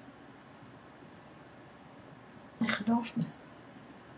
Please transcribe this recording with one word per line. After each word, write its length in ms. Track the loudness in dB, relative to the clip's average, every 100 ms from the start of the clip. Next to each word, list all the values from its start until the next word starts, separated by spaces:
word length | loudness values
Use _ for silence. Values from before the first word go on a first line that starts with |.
| -12 -14 -14 -14 -16 -14 -14 -14 -14 -14 -14 -14 -14 -14 -14 -14 -14 -14 -14 -14 -14 -14 -14 -12 -12 4
En 80 | 6
geloof 480 | 8 10 8 8 4
me, 60 | 2 0 -12 -14 -14 -14 -14 -14 -14